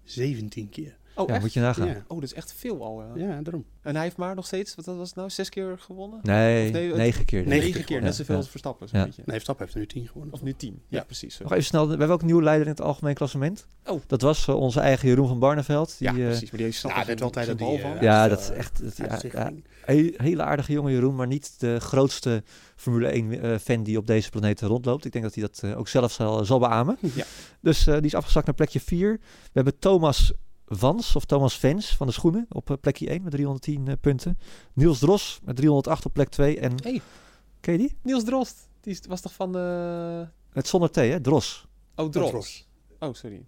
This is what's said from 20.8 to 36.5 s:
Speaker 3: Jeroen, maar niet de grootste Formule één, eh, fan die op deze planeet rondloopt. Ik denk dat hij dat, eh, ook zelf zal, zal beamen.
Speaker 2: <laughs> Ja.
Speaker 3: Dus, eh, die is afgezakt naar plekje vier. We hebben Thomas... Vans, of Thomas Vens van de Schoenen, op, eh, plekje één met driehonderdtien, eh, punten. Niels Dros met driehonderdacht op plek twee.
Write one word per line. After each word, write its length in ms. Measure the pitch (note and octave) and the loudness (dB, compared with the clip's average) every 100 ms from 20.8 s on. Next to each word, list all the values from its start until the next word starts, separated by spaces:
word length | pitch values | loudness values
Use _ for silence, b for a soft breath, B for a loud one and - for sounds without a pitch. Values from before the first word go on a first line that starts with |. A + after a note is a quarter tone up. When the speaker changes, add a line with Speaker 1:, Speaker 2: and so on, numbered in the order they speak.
| C#3+ | 0
Speaker 3:
Jeroen, 220 | C3 C3 | 2 2
maar 120 | C3+ B2 | 0 -4
niet 340 | C#3 - - | -4 -8 -4
de 200 | A#2+ A#2 | -2 -2
grootste 640 | - C3+ C#3 - B2+ A2+ b b b b | 0 2 2 2 -2 -2 b b b b
Formule 300 | C3 A#2+ B2+ | 0 0 2
één, 340 | C3 A2 B2 | 0 -2 -4
eh, 160 | A#2+ A2 | -4 -4
fan 240 | - A#2 | 0 -2
die 160 | G#2+ A2 | 0 -2
op 80 | G#2+ | 2
deze 240 | A2 - | 2 2
planeet 300 | A2+ G#2 G#2 | 0 0 0
rondloopt. 440 | G#2 A#2+ B2 C#3 | 0 0 0 -2
Ik 80 | A#2+ | -4
denk 120 | A#2+ | -6
dat 100 | A2 | -6
hij 80 | A2+ | -6
dat, 160 | G#2 - | -8 -6
eh, 160 | G2+ G#2 | -8 -6
ook 100 | G#2+ | 0
zelf 240 | C3 B2 | 2 2
zal, 320 | - G#2+ A2 | 0 -2 0
zal 140 | G2+ C3 | 2 4
beamen. 380 | A#2+ A2+ C3+ C4+ | 4 2 0 -2
Speaker 2:
<laughs> 140 | F3 | -4
Ja. 100 | B2 - B B B | -6 -8 B B B
Speaker 3:
Dus, 260 | - D3+ - | 0 4 6
eh, 80 | |
die 100 | D3+ | 4
is 100 | D3+ | 2
afgezakt 320 | - - D#3 D3 | -2 4 4 4
naar 80 | |
plekje 260 | C#3 D#3 C3 | 0 0 0
vier. 380 | - E3+ G3+ A3 | -2 0 0 0
We 300 | - - - | -8 -20 -4
hebben 260 | - C3 - | 2 2 2
Thomas... 540 | F#3+ F#3 D#3+ C3 - - - - - | 4 4 4 6 4 4 -6 -20 -10
Vans, 420 | G2 B2+ G#3 - D3 | 0 2 2 4 2
of 80 | |
Thomas 340 | - C#3+ C3+ - | 4 2 2 2
Vens 380 | C3 F3+ - - | 2 2 0 0
van 100 | C3+ | 0
de 60 | |
Schoenen, 340 | - E3+ G3 A#3 | 0 0 0 -4
op, 220 | - - | -10 -6
eh, 60 | C#3 | -2
plekje 280 | D3 - E3 | -2 -2 -4
één 140 | E3+ | -6
met 100 | F#3 | -4
driehonderdtien, 560 | C#3+ C#3+ C3+ - C#3+ C3+ | -4 -4 -4 -6 -4 -4
eh, 60 | C3+ | 0
punten. 380 | C#3+ C3 F3 F3 B B B | 0 0 -2 -4 B B B
Niels 260 | - D#3+ C3 | 4 4 6
Dros 420 | C#3+ G3+ - - | 4 4 0 -12
met 120 | - B2+ | -8 2
driehonderdacht 480 | D3+ C#3+ C3+ D#3 | 4 4 2 -2
op 80 | - | -2
plek 160 | - C3+ | 0 0
twee. 320 | - C#3+ | 4 2